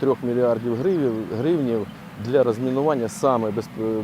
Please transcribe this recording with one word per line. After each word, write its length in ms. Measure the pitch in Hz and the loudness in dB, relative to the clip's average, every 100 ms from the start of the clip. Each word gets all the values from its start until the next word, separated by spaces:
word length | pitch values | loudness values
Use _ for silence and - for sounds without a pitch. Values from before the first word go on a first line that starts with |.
трьох 220 | 139 123 | 2 0
мільярдів 540 | 120 120 123 117 120 113 | 0 2 2 2 0 -2
гривень, 480 | 165 180 135 110 95 107 | 0 0 0 -2 -4 -2
гривнів 480 | 143 170 127 113 98 - - - | 0 0 0 -2 -4 -10 -16 -10
для 180 | 107 139 | 0 4
розмінування 680 | 123 110 127 131 147 143 113 | 4 2 0 0 2 0 -2
саме 420 | - 139 123 110 | 0 2 2 0
безп-, 520 | 104 107 - 110 110 | -2 -6 -4 -2 -2